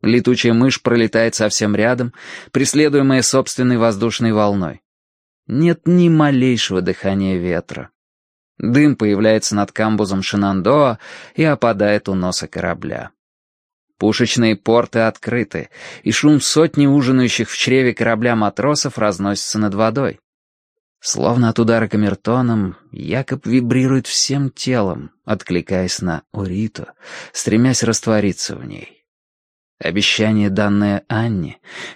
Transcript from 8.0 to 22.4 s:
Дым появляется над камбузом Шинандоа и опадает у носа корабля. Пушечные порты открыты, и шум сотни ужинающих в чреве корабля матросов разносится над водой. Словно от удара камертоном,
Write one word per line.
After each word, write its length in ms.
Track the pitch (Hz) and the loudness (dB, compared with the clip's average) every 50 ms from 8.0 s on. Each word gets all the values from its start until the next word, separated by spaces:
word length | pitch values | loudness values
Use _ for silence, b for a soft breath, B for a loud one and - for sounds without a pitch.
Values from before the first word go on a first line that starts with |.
| _ _ _ _ _ _ _ _ _ _ _ _ | _ _ _ _ _ _ _ _ _ _ _ _
Дым 380 | - 104 120 139 151 151 131 | -4 0 2 4 4 4 2
появляется 580 | - 110 104 101 98 113 110 110 107 - - - | 2 0 0 2 2 2 2 2 2 0 -2 -2
над 180 | 104 101 98 _ | -2 -2 -4 _
камбузом 500 | - 110 110 110 101 107 95 98 95 95 | -2 -2 0 0 0 -2 -2 -2 -4 -4
Шинандоа 760 | - - 101 101 98 98 98 87 104 135 151 147 131 113 B B B B B B B B | -2 -2 0 0 0 0 0 2 2 4 4 4 2 0 B B B B B B B B
и 100 | - 156 | -2 0
опадает 640 | 160 147 110 - 117 110 98 104 104 104 104 - - | 0 0 2 0 0 2 2 2 2 2 0 -2 -2
у 60 | 98 | -4
носа 340 | 95 90 92 90 - - - | -2 -2 -2 -4 -6 -8 -8
корабля. 640 | - 90 90 87 87 82 - 71 58 60 - - _ _ _ _ _ _ _ _ _ _ _ _ _ _ _ _ _ _ | -10 -8 -6 -6 -6 -6 -8 -8 -8 -8 -10 -14 _ _ _ _ _ _ _ _ _ _ _ _ _ _ _ _ _ _
Пушечные 580 | - 107 107 - 123 113 - 131 117 113 110 | 0 0 2 2 0 0 0 0 2 2 0
порты 440 | 98 _ - 113 120 117 - - 117 | 0 _ 2 2 2 2 0 0 0
открыты, 720 | 113 113 104 - - - 110 123 110 - - 82 71 - B B B B B B B | 0 0 -2 -4 -8 -6 -4 -4 -4 -4 -6 -10 -10 -10 B B B B B B B
и 100 | - 113 | -2 -2
шум 280 | - - 147 151 143 | 2 4 4 4 4
сотни 460 | - - - 151 160 165 - 147 143 | 2 0 2 2 2 2 2 2 2
ужинающих 640 | 139 139 143 135 123 131 131 127 117 - - 117 - | 4 4 4 4 4 2 2 2 2 0 -2 -4 -4
в 60 | - | -4
чреве 380 | - - - 127 131 131 123 117 | -4 -2 2 2 2 2 2 0
корабля 420 | - 117 113 117 110 117 123 117 | 0 0 0 0 0 0 0 0
матросов 640 | 113 107 101 - - 104 139 147 143 - 143 - - | 2 0 -2 -2 -2 -2 -2 0 -2 -2 -6 -4 -2
разносится 600 | 107 104 98 87 98 101 101 98 - - - 107 | -2 -2 0 -2 -2 -4 -4 -4 -6 -6 -4 -2
над 160 | 107 104 98 | -2 -2 0
водой. 460 | 98 110 113 113 135 139 101 - - _ _ _ _ _ _ _ _ _ _ _ _ _ _ _ _ | 0 0 0 0 -2 -4 -4 -6 -8 _ _ _ _ _ _ _ _ _ _ _ _ _ _ _ _
Словно 500 | _ - - - 64 82 117 123 123 113 | _ -8 -4 0 0 2 2 4 2 2
от 80 | 110 - | 2 2
удара 300 | 117 110 117 113 110 101 | 2 2 2 2 0 0
камертоном, 880 | - 104 104 101 98 - _ - 117 127 | 0 0 0 0 -2 -4 _ -2 0 0